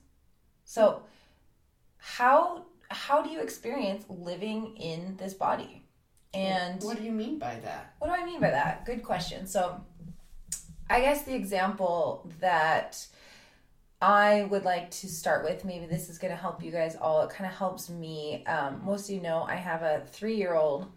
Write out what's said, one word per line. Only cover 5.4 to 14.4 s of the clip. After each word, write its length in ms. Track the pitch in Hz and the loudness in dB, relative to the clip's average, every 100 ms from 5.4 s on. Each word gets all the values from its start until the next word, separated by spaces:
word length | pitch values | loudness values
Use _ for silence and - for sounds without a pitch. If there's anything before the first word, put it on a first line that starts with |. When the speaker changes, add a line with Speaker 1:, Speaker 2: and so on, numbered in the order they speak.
| - - - - - _ _ _ _ | -2 0 -4 -16 -20 _ _ _ _
Speaker 1:
And 500 | 190 190 185 180 185 | -4 0 0 -2 -4
Speaker 2:
What 140 | 208 226 | -6 -6
do 80 | |
you 80 | 220 | -4
mean 260 | 220 240 311 | -4 -4 -6
by 180 | - - | -6 -8
that? 320 | 98 76 - - | -10 -10 -14 -8
Speaker 1:
What 100 | 302 | -2
do 60 | 359 | -2
I 40 | |
mean 160 | 349 339 | -2 0
by 100 | 202 | 2
that? 340 | 139 160 - | 2 0 -2
Good 180 | - 240 | -6 -8
question. 440 | - 180 - - 190 | -4 -4 -4 -8 -2
So 340 | 202 180 180 - - 160 160 - - - - - - - | 0 0 -4 -14 -16 -16 -16 -18 -18 -10 -12 -12 -14 2
I 100 | 247 | 4
guess 220 | 262 285 | 4 2
the 120 | 262 | 0
example 960 | 254 190 196 190 208 180 170 147 - 170 - | -4 -2 0 0 2 0 2 0 -2 -10 -2
that 680 | 185 170 156 151 - - - - - - - _ _ _ _ _ | 2 4 4 2 0 -10 -16 -20 -20 -20 -20 _ _ _ _ _
I 420 | 185 208 208 208 | 6 8 8 6